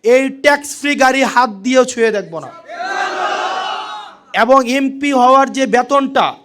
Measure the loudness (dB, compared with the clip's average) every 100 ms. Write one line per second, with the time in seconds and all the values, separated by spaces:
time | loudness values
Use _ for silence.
0 | 4 2 2 0 0 0 -2 -8 -4 2
1 | 2 2 0 2 0 -2 0 2 2 2
2 | 0 0 -6 -12 -14 -18 -18 -10 -6 -4
3 | -4 -4 -6 -4 -6 -6 -8 -10 -12 -14
4 | -18 -20 _ -2 4 4 4 -2 -2 -4
5 | -2 2 4 4 2 0 0 0 2 0
6 | 0 0 -2 -4